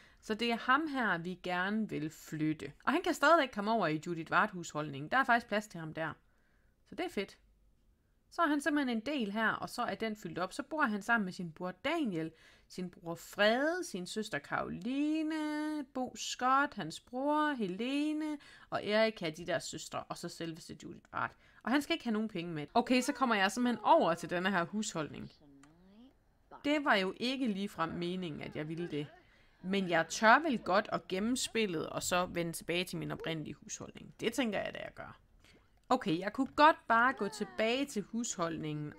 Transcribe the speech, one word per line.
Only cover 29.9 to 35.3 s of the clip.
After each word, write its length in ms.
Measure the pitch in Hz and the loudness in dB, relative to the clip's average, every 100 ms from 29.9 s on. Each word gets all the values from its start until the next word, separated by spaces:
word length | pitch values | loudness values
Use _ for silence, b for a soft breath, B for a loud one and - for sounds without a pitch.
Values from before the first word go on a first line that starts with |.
| 165 165 | 2 2
tør 320 | - 220 262 | 4 8 8
vel 200 | 330 233 | 6 0
godt 300 | - 196 - | 2 2 2
at 160 | 165 - | -4 -4
gemme 300 | 185 220 254 | -2 0 -2
spillet, 520 | - 226 208 160 - | -2 0 0 -2 -4
og 140 | - | -6
så 220 | - 180 185 | 0 0 0
vende 260 | 175 170 | -2 -4
tilbage 320 | 160 - 175 | -4 -4 -2
til 140 | 180 165 | -2 -6
min 140 | 147 | -6
oprindelige 420 | 147 160 160 - | -6 -4 -6 -6
husholdning. 600 | 147 - - - - - - | -12 -14 -14 -14 -16 -18 -4
Det 140 | 226 | -4
tænker 260 | 285 233 190 | 0 0 0
jeg, 80 | - | -4
at 60 | |
jeg 180 | 50 - - | -6 -10 -12
gør. 240 | - - _ | -14 -16 _